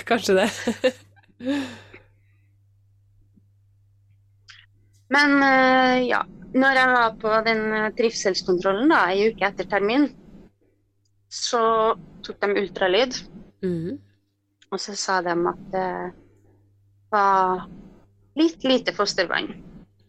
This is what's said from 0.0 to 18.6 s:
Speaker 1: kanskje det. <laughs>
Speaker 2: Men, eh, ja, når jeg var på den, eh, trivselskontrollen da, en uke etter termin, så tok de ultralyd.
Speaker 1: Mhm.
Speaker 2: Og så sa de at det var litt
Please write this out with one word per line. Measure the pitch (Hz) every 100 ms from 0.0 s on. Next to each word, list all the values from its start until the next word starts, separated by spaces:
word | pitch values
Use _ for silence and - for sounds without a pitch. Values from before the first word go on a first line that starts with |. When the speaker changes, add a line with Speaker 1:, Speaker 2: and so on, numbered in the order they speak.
Speaker 1:
kanskje | - 233 -
det. | 190 208 - 247 - 254 - - _ _ _
<laughs> | 247 285 247 226 - - _ _ _ _ _ _ _ _ _ _ _ _ _ _ _ _ _ _ _ _ _ _ _ _ _ - _ _ _ _ _
Speaker 2:
Men, | 277 294 277
eh, | 277 262 262 262 254 254 247
ja, | 208 - - -
når | 262 269 262
jeg | 254
var | 247 226 220
på | 220 220
den, | 226 220 214
eh, | 214 214
trivselskontrollen | 226 226 - 202 180 - 180 196 196 294
da, | 285 180
en | 196 220
uke | 220
etter | 196 190 -
termin, | 202 202 262 285 - - - - _ _ _ _ _ _ _ _
så | - - 240 226 226 220 175 - -
tok | - -
de | 202 202
ultralyd. | 190 - 190 190 254 - - - - _
Speaker 1:
Mhm. | 185 170 170 285 _ _ _ _ _ _ _
Speaker 2:
Og | 196
så | - 202
sa | - 185
de | 175
at | 170 175 180 -
det | 185 185 180 180 - _ _ _ _ _ _ _ _ _
var | 208 196 190 185 185 - - - - _ _ _ 285
litt | 330 -